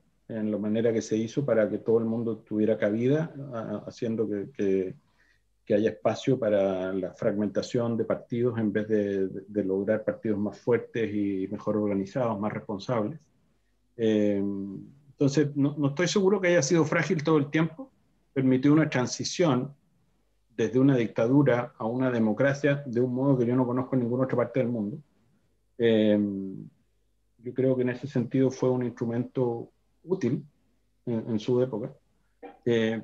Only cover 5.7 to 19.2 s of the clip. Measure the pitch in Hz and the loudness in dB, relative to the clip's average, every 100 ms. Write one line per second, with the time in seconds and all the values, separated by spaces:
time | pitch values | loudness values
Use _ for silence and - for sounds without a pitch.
5.7 | 107 110 - 113 107 - 131 107 104 98 | 2 2 0 -2 0 0 0 2 2 2
6.7 | 92 92 95 90 - 113 101 104 104 - | 0 -2 -4 -6 -4 -2 0 -2 -2 -2
7.7 | 123 117 113 110 113 - 120 123 113 107 | -2 -2 -2 -2 -4 -4 -2 -2 0 -2
8.7 | 104 107 107 101 98 95 101 - 104 92 | -2 0 0 2 0 -2 -6 -6 -4 0
9.7 | 95 101 107 - - 113 101 104 - - | -2 0 0 -2 -4 -2 -2 -2 -4 0
10.7 | 117 - 120 107 104 101 95 95 104 - | 0 0 -4 -2 -2 -2 -2 -4 -6 -4
11.7 | 104 104 98 95 139 120 104 107 110 - | -2 0 -2 -4 -4 -2 -2 -4 -6 -8
12.7 | 101 - 123 107 156 _ _ _ _ _ | -8 -4 -2 -2 -6 _ _ _ _ _
13.7 | _ _ - 110 107 104 101 101 98 98 | _ _ -2 0 2 2 0 -2 -4 -8
14.7 | 98 104 - _ _ 143 147 147 143 139 | -12 -16 -20 _ _ 2 2 0 0 -2
15.7 | 156 143 143 175 214 190 202 185 175 - | 0 -2 0 0 2 2 2 4 2 4
16.7 | 170 151 170 160 175 147 156 143 160 160 | 2 2 0 0 -2 2 2 2 0 0
17.7 | - 269 _ _ _ _ 139 131 127 143 | -2 -18 _ _ _ _ 0 2 4 6
18.7 | 156 151 131 120 - | 4 4 0 -2 -4